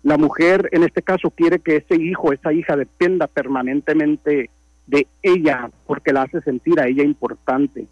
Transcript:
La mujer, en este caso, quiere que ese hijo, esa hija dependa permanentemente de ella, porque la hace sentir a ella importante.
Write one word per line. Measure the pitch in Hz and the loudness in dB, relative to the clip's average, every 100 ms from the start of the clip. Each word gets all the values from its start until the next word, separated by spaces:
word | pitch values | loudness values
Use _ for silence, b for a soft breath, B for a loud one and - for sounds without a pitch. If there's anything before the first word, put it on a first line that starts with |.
La | 139 151 | 0 2
mujer, | 151 - 170 190 190 | 0 2 2 2 2
en | 170 | 0
este | 165 - | 2 0
caso, | - 185 170 | -2 -2 -4
quiere | - 170 175 | 0 0 2
que | 165 151 | 0 -2
ese | - 165 | 2 0
hijo, | 160 180 160 | 0 -2 -2
esa | 139 165 | -2 -2
hija | 156 165 143 | -2 0 -4
dependa | 131 _ 180 185 151 | -4 _ -2 0 -2
permanentemente | - 135 135 127 143 147 156 151 151 147 147 117 _ _ _ - | -4 -4 -4 -2 -4 0 0 0 -2 -2 -2 -4 _ _ _ -2
de | 143 135 _ | -2 -2 _
ella, | 190 180 156 131 117 _ - | 0 2 2 -2 -8 _ -10
porque | 139 - | -6 -2
la | 135 | 0
hace | 131 170 | -2 -4
sentir | 147 127 - 165 | -4 -4 0 0
a | 127 | 2
ella | 135 | 2
importante. | 147 143 120 117 - 131 143 120 107 | 0 0 -6 -6 -4 0 -2 -4 -16